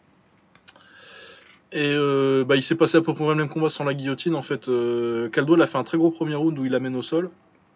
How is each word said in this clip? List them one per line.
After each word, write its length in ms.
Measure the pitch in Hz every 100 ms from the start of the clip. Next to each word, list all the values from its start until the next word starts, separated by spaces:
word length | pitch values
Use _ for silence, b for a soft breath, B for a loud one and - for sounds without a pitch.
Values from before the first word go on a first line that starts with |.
| _ _ _ _ _ _ - B B B B B B B B B _
Et, 200 | 156 147
euh, 520 | 147 143 139 135 135
bah, 120 | 131 139
il 60 |
s'est 140 | 131 165
passé 200 | 156 160
à 60 |
peu 100 | 160
près 120 | 143 151
le 80 |
même 140 | 156 147
combat 200 | 160 156
sans 160 | -
la 100 | 143
guillotine. 400 | 139 135 135 175
En 80 | 156
fait, 260 | - 139 -
euh, 600 | 123 120 120 120 117 117
Caldwell 320 | - 139 170
a 60 | 143
fait 100 | 135
un 60 |
très 140 | 120 165
gros 120 | 165
premier 260 | 165 151 147
round 220 | 160 147
où 60 |
il 80 | 131
l'amène 240 | 127 131 127
au 60 |
sol. 280 | 120 160 180 - _ _ _